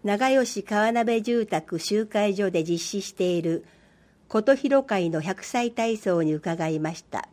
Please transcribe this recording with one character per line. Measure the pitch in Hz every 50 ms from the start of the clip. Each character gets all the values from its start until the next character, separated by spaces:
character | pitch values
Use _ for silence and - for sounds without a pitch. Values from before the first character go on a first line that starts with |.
| -
長 | 202 202 208 254 262
吉 | 262 269 247 247 - 208 190
川 | - 208 208 214
辺 | 226 233 233 226 226 233 226
住 | 214 240 240 233 214
宅 | - - 160 160 - 185
集 | 160 - - 196 214 220
会 | 214 - 208 208 208 196
所 | 190 202 190
で | 180 170 160
実 | 165 170 165
施 | - - - 202 190
し | -
て | - - 180
い | 180 175 170 165
る | 165 165 - - - - _ _ _ _ _ _ _ _ _ _
琴 | _ - 220 214 269 277
広 | 269 - 277 277 269 269
会 | - 220 190 175 165
の | 170 156
百 | 151 185 185 - -
歳 | - - 247 240 240
体 | 233 - 226 226 226
操 | 214 - 202 180 170 165
に | 156 156
伺 | 151 - 180 165 170 165 160
い | 160 151
ま | 156 156 170
し | - -
た。 | _ - 95 - -